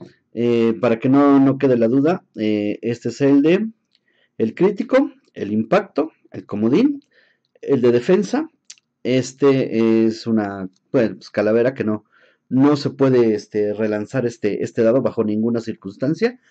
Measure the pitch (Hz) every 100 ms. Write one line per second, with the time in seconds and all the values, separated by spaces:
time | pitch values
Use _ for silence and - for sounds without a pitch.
0 | - _ _ 113 120 117 113 98 117 113
1 | 127 139 143 139 135 135 139 120 113 135
2 | 151 185 _ - 107 104 104 - 113 117
3 | 120 - 139 143 151 196 220 - _ _
4 | _ _ _ - 113 - 190 190 - 262
5 | 294 - _ 104 104 107 113 151 - -
6 | 320 _ _ 107 - 104 110 165 285 285
7 | _ _ _ _ _ _ - 131 120 120
8 | 123 196 190 269 320 _ _ - _ _
9 | 120 127 123 - 139 135 - 113 113 113
10 | 110 110 117 110 101 98 95 _ _ 135
11 | 107 92 - 104 104 117 120 135 104 107
12 | _ _ _ _ - 131 143 143 139 -
13 | 135 123 113 104 - 107 104 104 110 107
14 | 104 135 120 - 104 - - - 113 131
15 | 107 117 107 107 117 117 113 98 98 101
16 | 135 160 233 247 _